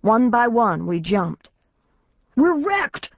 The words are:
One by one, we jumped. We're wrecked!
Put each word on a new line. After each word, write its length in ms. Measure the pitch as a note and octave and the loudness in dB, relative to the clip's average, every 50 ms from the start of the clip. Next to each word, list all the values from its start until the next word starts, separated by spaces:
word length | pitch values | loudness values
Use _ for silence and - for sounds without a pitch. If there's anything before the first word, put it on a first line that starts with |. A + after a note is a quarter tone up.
One 300 | - G3 G#3+ A#3+ B3+ B3 | 2 2 2 4 4 2
by 160 | A3 A#3+ A#3+ | 2 2 2
one, 400 | A#3+ A3+ A#3 A#3 G#3 E3+ D#3+ E3+ | 2 2 2 2 2 0 -2 -4
we 120 | F3 F3 E3+ | -4 -4 -4
jumped. 500 | D#3+ E3 G3+ G3+ F3+ E3+ D3+ - _ - _ _ _ _ _ _ _ _ _ _ _ _ _ _ _ _ _ | -4 -2 -2 -2 -2 -4 -6 -12 _ -20 _ _ _ _ _ _ _ _ _ _ _ _ _ _ _ _ _
We're 200 | A#3+ C#4+ F4 F4 | 2 2 2 2
wrecked! 560 | D4 C#4+ G4+ G4+ G4 G4 - - - - - _ | 0 -2 -2 -2 -2 -4 -6 -8 -14 -18 -18 _